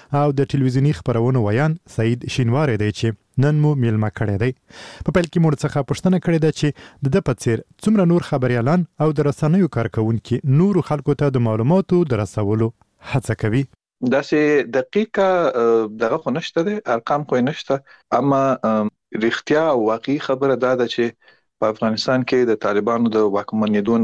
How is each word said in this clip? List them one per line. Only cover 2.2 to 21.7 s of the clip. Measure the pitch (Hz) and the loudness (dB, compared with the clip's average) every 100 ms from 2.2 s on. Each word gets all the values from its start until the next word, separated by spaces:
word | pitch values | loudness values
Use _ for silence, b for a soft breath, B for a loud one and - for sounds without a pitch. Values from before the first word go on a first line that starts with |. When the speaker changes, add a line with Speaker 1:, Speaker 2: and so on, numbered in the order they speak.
| - | -4
Speaker 1:
شینواری | - 117 131 151 104 | -2 0 2 0 0
دی | 107 | -2
چې | - 113 104 _ - | -2 -4 -4 _ 0
نن | 143 | 2
مو | 151 147 | 2 2
میلمه | 143 117 107 107 | 2 0 0 -2
کړی | - 104 98 | -2 -2 0
دی. | 123 - _ B B B - | -2 -4 _ B B B -2
په | |
پیل | 180 | 0
کې | 165 175 | 0 2
مو | 160 | 2
ورڅخه | 147 147 147 131 | 2 -2 -4 -4
پوښتنه | 139 185 185 | -2 0 0
کړې | - 165 | 0 0
ده | 156 | 0
چې | - 151 - B B | 0 -2 -4 B B
د | 135 | -2
ده | 196 | 0
په | 156 | -2
څیر | 123 123 113 - _ | -2 -2 -2 -4 _
څومره | 214 214 | 0 2
نور | 170 175 | 4 2
خبریالان | - 143 123 123 120 180 165 - | 0 -2 0 0 2 0 -2 -2
او | 156 | -2
د | 151 | 2
رسنیو | 143 - 156 185 170 | 0 0 0 2 2
کارکوونکي | - 110 - 110 113 - 120 | 0 -4 -2 -2 -2 -2 -4
نورو | 143 139 196 190 | 2 2 4 2
خلکو | - 151 143 | -2 -4 -2
ته | 143 147 | 0 0
د | 127 | 0
معلوماتو | 117 110 123 185 - 175 | 0 0 2 2 2 0
د | 160 | 2
رسولو | 110 104 - 101 110 113 - _ _ - | 0 -2 -2 -2 0 0 -4 _ _ -4
هڅه | 139 - | -4 -2
کوي. | 107 110 120 135 _ _ - | -2 0 -2 -4 _ _ -6
Speaker 2:
داسې | 127 135 143 151 151 147 | -2 0 0 0 2 2
دقیقه، | 117 127 127 202 220 - 190 185 151 | 0 -2 -2 -2 -2 0 2 2 0
اه، | 123 117 113 110 | 2 2 2 0
دغه | 110 113 156 | -2 -2 -2
خو | 139 | -4
نشته | 143 - 165 | -6 -4 -4
دی، | 185 214 - | -2 -4 -4
ارقام | 117 - 147 | -4 -2 -4
خو | 147 131 | -2 0
یې | |
نشته. | 123 - - 139 _ b - | 0 -4 -6 -6 _ b -4
اما، | 117 139 135 135 - | -2 2 2 0 0
اه، | 113 110 104 _ _ 107 | -2 -2 -2 _ _ -2
رښتیا | 113 - - 151 160 | -2 -2 -2 0 2
او | 127 | 2
واقعي | 110 113 - 147 | 0 -2 -2 -4
خبره | - 131 139 | -2 -2 0
دا | 120 127 | 0 0
ده | 127 117 | 0 -2
چې | - 117 - b b b - | 0 -4 -4 b b b -4
په | |
افغانستان | 110 | -2